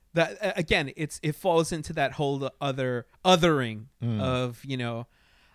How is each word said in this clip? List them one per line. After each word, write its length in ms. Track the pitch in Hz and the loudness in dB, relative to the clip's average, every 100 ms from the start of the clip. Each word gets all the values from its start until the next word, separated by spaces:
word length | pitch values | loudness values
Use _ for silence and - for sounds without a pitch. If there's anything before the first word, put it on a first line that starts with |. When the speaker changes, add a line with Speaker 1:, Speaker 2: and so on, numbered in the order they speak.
| _ | _
Speaker 1:
that, 240 | 170 160 - | 0 0 0
uh, 100 | 196 190 | -2 -2
again, 360 | 160 196 135 - | 0 0 0 -4
it's, 240 | 151 - | -8 -6
it 120 | 151 | -6
falls 380 | - 190 165 160 | -2 2 4 2
into 200 | 165 160 | -2 -6
that 200 | 160 139 | -2 -2
whole 380 | 139 143 139 135 - | 0 -2 -2 -4 -4
other, 460 | 143 135 127 120 - _ | -4 -2 -2 -4 -8 _
othering 600 | 185 180 170 147 120 107 113 - | 4 6 6 2 0 -6 -14 -6
Speaker 2:
Mm. 180 | 117 107 | -2 0
Speaker 1:
of, 440 | 131 127 123 117 | 0 0 -4 -8
you 120 | 139 127 | -8 -6
know, 300 | 120 117 117 _ _ _ _ | -4 -6 -10 _ _ _ _